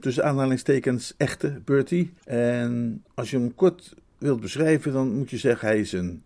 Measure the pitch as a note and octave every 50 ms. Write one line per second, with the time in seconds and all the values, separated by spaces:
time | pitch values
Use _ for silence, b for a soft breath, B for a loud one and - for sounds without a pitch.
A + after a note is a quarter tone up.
0 | - C3 A#2+ C3 - D3+ C#3+ C3+ C3+ C3+ C3 B2 - - C#3 B2+ - C3 B2+ -
1 | - - - - D3 - - - - D3+ C#3+ A#2+ - - C#3 C#3 C3+ - F3 F3
2 | F3 E3+ - _ _ - A#2+ A#2+ A#2+ A#2+ B2 A#2+ A#2+ A#2+ A#2+ A#2+ A#2+ A#2 G#2+ G#2
3 | - _ _ - A#2+ G#2+ C#3 B2+ A#2+ A#2+ A#2+ - F#3+ F3+ D#3+ - - - - -
4 | - _ _ - A#2+ C#3+ C3+ A#2 G#2+ F#2 - C3 D#3+ D#3 D#3+ D3 - D3+ C3 C3+
5 | C3 C3 G#2+ C3+ C3+ - - A2+ - - A#2+ - - G#2+ A2 G#2+ G#2 G2 - F#2
6 | F2+ F2 E2 D#2 -